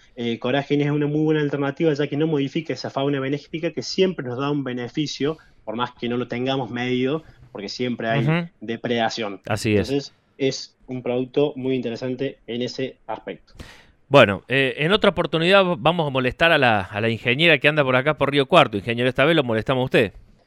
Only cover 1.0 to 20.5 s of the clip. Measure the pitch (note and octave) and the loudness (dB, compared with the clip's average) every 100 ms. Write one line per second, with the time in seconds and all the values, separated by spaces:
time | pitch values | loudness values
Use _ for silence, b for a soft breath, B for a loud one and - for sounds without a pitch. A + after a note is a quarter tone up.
1 | D3 D3 D#3 D#3 C#3+ C#3+ C#3 C#3 E3 C#3+ | 0 0 0 0 0 -2 -4 0 0 0
2 | C#3+ C#3+ D#3+ D3 C#3 F3 D#3+ - A2+ C3+ | -2 -2 0 0 -2 -4 -6 -8 -6 -4
3 | C#3 C#3 C3+ C#3+ - D#3+ E3 C3+ - - | -2 -2 -4 -6 -8 -8 -6 -6 -6 0
4 | F#3 E3 B2 A#2+ C#3+ D3 C3 B2 A#2+ D#3 | 0 0 -8 -4 -2 -2 -4 -6 -6 -4
5 | D3 - C#3+ D#3+ b _ - A2+ B2 - | -6 -4 -4 -4 b _ -10 -6 -6 -6
6 | A#2+ B2 A#2+ A#2+ C3 C3+ A2+ B2 B2 B2 | -6 -4 -4 -4 -2 -2 -4 -6 -4 -2
7 | C3 D#3+ b b - G2+ G2+ - B2 A#2 | 0 -2 b b -18 -14 -12 -6 -6 -4
8 | A2+ A2+ D3 E3+ E3+ _ G#2+ A2+ A#2+ A#2 | -2 0 0 -2 -4 _ -10 -6 -4 -2
9 | A2 - G#2 F#2+ - G#2+ A2 G#2 A2+ C#3+ | -2 -2 -6 -8 -6 -2 2 2 2 -2
10 | - _ _ - C3+ - - _ - B2+ | -4 _ _ -4 -2 -2 -10 _ -12 -8
11 | B2 B2 C3 C#3+ D3 C3 C3 C3 A#2+ A2+ | -4 -4 -2 0 0 0 -2 -2 -2 -6
12 | B2+ B2+ C3+ - - A#2+ B2 - C3 - | -6 -4 -6 -8 -10 -6 -6 -6 -8 -8
13 | - G#2+ G2 F2+ _ - B B B _ | -12 -10 -10 -14 _ -20 B B B _
14 | _ C#3 G#2 F#2+ - C3+ C3 B2+ D#3 G#3 | _ 6 6 4 -2 0 0 0 0 2
15 | G3 E3+ E3 D#3+ E3+ G3 F3+ D#3+ D#3 F3 | 2 0 -2 0 4 4 4 2 2 2
16 | D3 C3 B2 - E3 D#3 B2 G#2+ F#2 G#2 | 0 0 -2 2 4 6 4 4 0 -2
17 | A2+ A2+ B2 C3 E3+ C#3 D3 D3+ C3 B2+ | -2 0 0 2 4 4 4 2 2 2
18 | C#3+ D3 C#3 C#3+ C3 E3+ B2 G#2 A#2 A#2 | 2 0 2 2 6 6 6 2 -2 0
19 | B2+ B2+ C#3+ D#3+ B2 A2 G#2+ C3 C3 E3 | 0 4 4 4 2 0 0 0 2 2
20 | G2 - - _ _ | 2 -2 -20 _ _